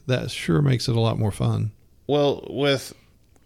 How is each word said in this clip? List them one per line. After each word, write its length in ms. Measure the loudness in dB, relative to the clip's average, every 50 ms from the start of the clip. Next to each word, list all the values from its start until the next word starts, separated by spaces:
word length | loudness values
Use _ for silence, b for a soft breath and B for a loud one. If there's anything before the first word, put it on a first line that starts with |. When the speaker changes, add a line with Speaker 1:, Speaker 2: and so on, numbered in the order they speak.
| -4
Speaker 1:
that 240 | -4 -2 -2 -2 -6
sure 320 | -8 -6 -2 0 2 2 4
makes 260 | 4 2 2 0 0
it 80 | 0
a 40 | 2
lot 180 | 2 2 0 0
more 120 | 0 -2
fun. 420 | -2 0 0 0 0 0 -2 -4 -6 -10 _ _ _ _ _
Speaker 2:
Well, 400 | -2 0 2 2 2 0 -2 -6 -8
with 460 | -4 -2 0 2 0 0 -2 -8 -16 -20 _ _ _ _ _ _ _ _ _